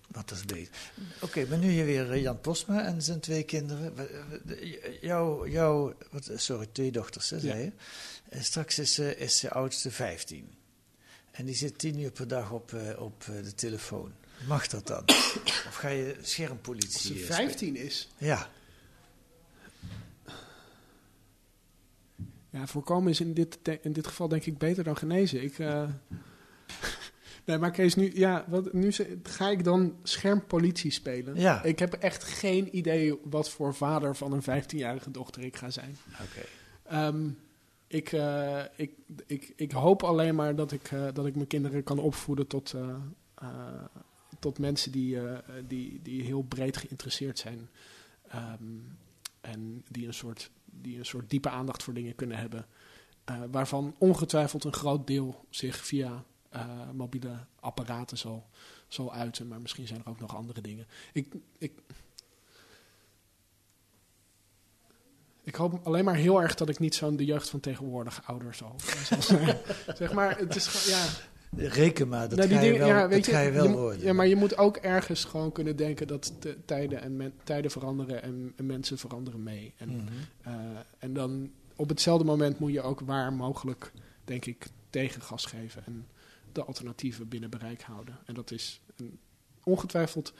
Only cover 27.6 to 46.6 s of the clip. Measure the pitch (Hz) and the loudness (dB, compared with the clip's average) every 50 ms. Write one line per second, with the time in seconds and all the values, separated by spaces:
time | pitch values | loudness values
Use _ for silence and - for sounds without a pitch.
27.6 | 170 175 175 - 185 175 170 190 190 190 - 185 185 190 185 165 - - 170 185 | 2 2 4 6 6 6 8 6 4 4 6 6 6 6 6 2 0 0 0 0
28.6 | 185 190 - 180 190 208 202 - 202 175 180 180 170 - - - 190 196 208 185 | 0 2 2 4 4 4 4 2 -2 -4 -4 -8 -10 -10 -4 0 2 2 2 4
29.6 | 175 175 175 185 185 170 - - - - - - - 196 202 202 - - - 165 | 4 6 6 6 6 4 2 -2 -4 -4 -2 2 4 4 4 4 4 2 4 4
30.6 | 170 180 175 - - 151 - - - 139 123 123 123 131 143 175 180 185 143 104 | 6 4 4 2 0 -2 -2 -2 -4 -4 -6 -4 -6 -4 0 4 6 6 6 6
31.6 | - 160 156 - 180 175 - - - 185 - - - - - - - 196 185 185 | 4 2 2 4 2 0 0 0 0 0 0 -2 -6 -8 -6 -2 0 2 4 2
32.6 | 196 190 - 180 160 160 160 160 156 151 151 - - 143 143 151 151 - - - | 2 2 0 0 2 2 4 4 4 4 2 0 -4 -2 -2 0 0 -2 -2 -2
33.6 | 147 139 139 - 143 143 156 151 147 139 135 - 139 139 139 143 135 - 131 143 | -2 -2 0 0 0 2 2 2 2 0 -2 -2 -2 -2 -2 0 0 0 0 0
34.6 | 135 - 165 151 127 117 123 131 - 135 131 127 127 - - 127 127 127 - - | 0 -2 -4 -4 -2 -2 -4 -4 -6 -8 -10 -10 -10 -10 -10 -10 -10 -10 -10 -10
35.6 | 123 127 131 127 131 135 143 - - - - - 101 95 - - - - - - | -8 -8 -8 -8 -10 -10 -14 -16 -16 -18 -14 -12 -12 -12 -12 -12 -12 -14 -14 -18
36.6 | - - - - - - 160 156 156 151 151 156 156 151 143 - - _ _ _ | -20 -20 -20 -20 -10 -4 -2 0 2 2 0 0 -2 -2 -4 -6 -12 _ _ _
37.6 | _ _ _ _ _ _ - 156 156 - 170 156 147 147 143 143 143 139 143 143 | _ _ _ _ _ _ -4 -4 -2 -2 0 0 0 0 0 0 -2 -2 -2 -4
38.6 | 139 - - - 151 139 - - - - 156 139 - - 147 135 - - - - | -6 -8 -6 -6 -6 -6 -6 -12 -20 -18 -16 -16 -10 -8 -8 -8 -8 -12 -8 -6
39.6 | 156 143 139 131 135 175 196 190 - 175 170 160 160 165 165 156 151 151 147 151 | -6 -4 0 4 6 6 6 6 6 4 4 4 4 4 4 4 2 2 2 0
40.6 | 151 143 147 139 - - 143 139 139 135 131 147 143 143 135 147 143 135 - 147 | 0 -2 -4 -6 -6 -6 -4 -2 -2 -2 -2 -2 -2 -2 0 -2 -2 0 0 0
41.6 | 139 139 135 143 139 - 143 143 151 151 135 - - - 143 135 139 - - 135 | 0 0 0 -2 -2 0 0 0 2 0 0 0 -2 -2 -2 0 -2 -2 -2 -4
42.6 | 135 - - 131 127 127 127 131 139 143 175 - _ _ _ - - 127 127 123 | -4 -6 -6 -6 -6 -6 -6 -8 -10 -10 -12 -16 _ _ _ -14 -14 -12 -12 -12
43.6 | 123 123 127 131 - - - - - - _ _ _ _ - - - 147 135 - | -12 -12 -12 -12 -14 -16 -18 -20 -20 -20 _ _ _ _ -14 -6 -4 -4 -2 0
44.6 | 143 143 147 143 - 135 131 135 127 127 127 123 123 120 127 123 120 - 127 131 | 0 0 0 0 -2 -2 -2 -2 0 0 -2 -2 -4 -6 -8 -10 -12 -12 -14 -14
45.6 | 127 127 131 127 123 - - - - 123 127 131 123 123 135 139 131 127 127 123 | -10 -8 -8 -8 -8 -8 -10 -12 -10 -8 -6 -6 -4 -4 -4 -4 -4 -4 -4 -2